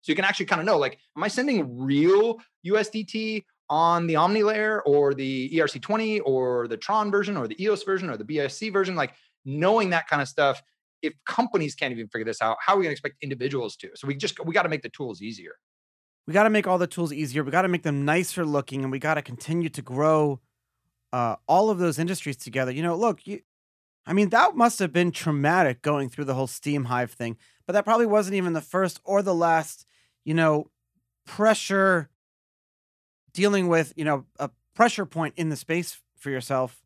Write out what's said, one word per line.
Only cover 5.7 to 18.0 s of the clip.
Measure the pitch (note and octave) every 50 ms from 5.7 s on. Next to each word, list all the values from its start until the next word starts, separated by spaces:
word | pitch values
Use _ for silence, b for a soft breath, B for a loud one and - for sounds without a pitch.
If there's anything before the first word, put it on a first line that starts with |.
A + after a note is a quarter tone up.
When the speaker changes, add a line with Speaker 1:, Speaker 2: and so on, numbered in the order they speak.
| - B2+
Speaker 1:
twenty | - - G#3 A3 A3 A3 G#3+ G#3
or | - C3+ C3 C3 B2+ B2 B2 A#2+ A#2+ A#2
the | A2+
Tron | A2 - - G3+ A3 G#3 G#3
version | G3 G3+ G3 G3 G3+
or | D#3+ B2 G#2+
the | D#3+ -
eos | F#3 G#3+ G#3 G3
version | - - G3 F#3 F#3 E3
or | B2
the | A2 A2
B | A2+ D#3 D3+
S | C#3+ C3+ C#3
C | - G#3+ A3
version? | F#3+ G3 F#3+ F#3 F#3
Like, | E3 C#3 B2 b b b b b b _
knowing | C3+ C#3 D3 E3 F#3+ G#3+ A3+ G#3 F#3
that | F3 E3 -
kind | - D#3 D3
of | C#3 C3+
stuff, | - - D3 C#3 C3 - _ _ _ _ _ _ _ _
if | - D3+ - _ _
companies | - - - B3 A#3 - F#3 D#3 C#3+ -
can't | - D3 C3
even | A#2+ A#2 A2+
figure | G#2 - A2+ A2
this | A2 G#2+ -
out, | A#2 A2 A2+ - -
how | - G3
are | G3
we | F#3
gonna | D#3+
expect | C#3+ - - D3 - _
individuals | - C#3 C#3 A#2 - C#3 C#3 C3 A#2 G#2 - _
to? | - - -
So | - -
we | C#3 C#3+
just, | C#3 G#3 G#3 - - D3
we | E3 E3+
gotta | G3+ F3 E3+
make | E3 D3
the | - A#2+
tools | - - C#3+ A#2+ G#2 E2+
easier. | G2 A2 A2+ F#2+ F2 D#2+ - _ _ _ _ _ _ _ _ _ _ _ _ _ _ -
Speaker 2:
We | D#3
gotta | G3 G#3+ A3
make | G#3+ G#3 G3 F#3+
all | F#3 F3+
the | F3+
tools | E3 - F3+ E3+ D#3
easier. | D3 D3+ D#3 C3 B2 D3+
We | D3 C#3
gotta | C#3+ F3 F#3+
make | F#3 F3+ E3+
them | - D#3+ C#3+ C#3